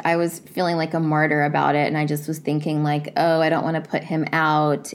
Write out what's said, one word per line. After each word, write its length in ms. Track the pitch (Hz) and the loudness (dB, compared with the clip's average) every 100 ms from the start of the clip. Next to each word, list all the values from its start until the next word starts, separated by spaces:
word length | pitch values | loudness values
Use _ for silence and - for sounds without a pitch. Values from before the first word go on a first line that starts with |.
| 165 | 0
I 120 | 170 | 0
was 200 | 170 - | 0 -4
feeling 400 | - - 175 165 | -10 -4 -2 -2
like 160 | 160 | -2
a 60 | 165 | -2
martyr 440 | 156 151 156 151 | 0 2 2 2
about 300 | 147 147 143 | 2 2 2
it. 140 | 147 - | 2 0
And 100 | 156 | 0
I 80 | 151 | -2
just 220 | 147 156 | -2 -6
was 100 | 156 | -6
thinking 460 | 143 151 156 151 | -2 -2 -2 -2
like, 300 | 151 147 151 - | 0 -2 -2 0
"Oh, 240 | 165 160 | 2 4
I 80 | 156 | 2
don't 140 | 160 | 2
want 200 | 160 160 | 0 -4
to 60 | 156 | -2
put 140 | - | -6
him 240 | - 160 - | -2 -4 0
out, 640 | 165 156 151 151 143 - | 0 2 4 2 0 -4